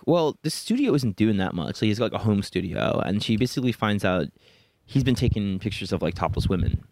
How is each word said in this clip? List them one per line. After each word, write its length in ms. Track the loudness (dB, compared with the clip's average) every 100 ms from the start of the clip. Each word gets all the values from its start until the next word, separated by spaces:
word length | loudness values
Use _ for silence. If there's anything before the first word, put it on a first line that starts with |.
| 2
"Well, 320 | 2 2 -2
this 120 | -6
studio 400 | -6 -2 0 2
isn't 220 | 2 2 2
doing 200 | 2 2
that 160 | 0
much." 220 | -2 -4 -2
So 80 | 0
he's 120 | 0
got, 140 | -2
like, 80 | 0
a 40 |
home 180 | 2 2
studio, 580 | 0 -2 -2 -2 0 0
and 180 | 0 -2
she 140 | 0 0
basically 360 | 0 0 -2
finds 300 | 0 0 0
out 220 | 2 0 -2 -8 _ _ _ _ -4
he's 180 | 0
been 100 | 2
taking 440 | 2 0 0 -2 -4
pictures 340 | -6 -6 -4
of, 80 | -2
like, 120 | -2
topless 340 | -2 -2 0 0
women 340 | 0 0 -2 -4